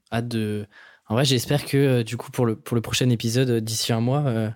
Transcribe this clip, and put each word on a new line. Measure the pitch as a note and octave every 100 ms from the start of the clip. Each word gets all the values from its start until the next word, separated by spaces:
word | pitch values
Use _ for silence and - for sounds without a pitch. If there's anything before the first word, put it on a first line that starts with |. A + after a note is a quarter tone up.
| -
hâte | A2+ A#2
de, | A2+ G#2+ G#2 G#2 - - - -
en |
vrai, | A2 C#3
j'espère | B2+ - C#3+ -
que, | C#3
euh, | C#3 B2
du | A2+ A#2
coup, | -
pour | - A#2+
le, | A2
pour | -
le | A#2+
prochain | - - B2+
épisode, | A2+ A#2 A#2+ C3
euh, | A#2
d'ici | A2 A2 -
un | A2+
mois, | A#2 C#3+ C#3+
euh, | A2+ G#2+